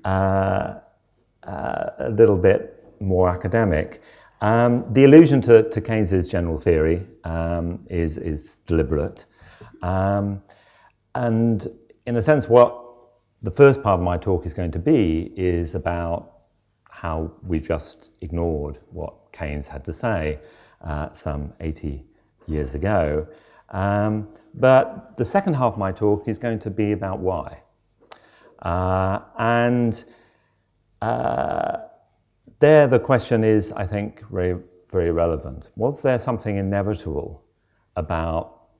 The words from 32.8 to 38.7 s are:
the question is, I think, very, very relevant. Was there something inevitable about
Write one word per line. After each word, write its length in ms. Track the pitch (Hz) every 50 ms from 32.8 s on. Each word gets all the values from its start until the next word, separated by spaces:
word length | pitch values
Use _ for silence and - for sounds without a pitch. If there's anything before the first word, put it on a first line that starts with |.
| 147
the 120 | 127 127 117
question 440 | - - 131 120 - - 123 110 110
is, 280 | 110 110 107 104 -
I 140 | - - 101
think, 420 | 90 110 104 104 110 - - 110 -
very, 260 | 98 95 90 90 90 92 - _ _ _ _ _
very 200 | - 92 82 85
relevant. 580 | 82 82 85 85 82 71 67 69 65 64 - - _
Was 260 | - 107 131 143 -
there 160 | - 135 127
something 400 | 117 - 127 120 101 - 107 101
inevitable 840 | 98 98 98 101 101 98 101 107 - - 82 73 71 - - 82 - _ _ _ _ _ _ _ _ _ _ _
about 640 | 90 82 - 87 82 82 82 80 85 - - - _ _ _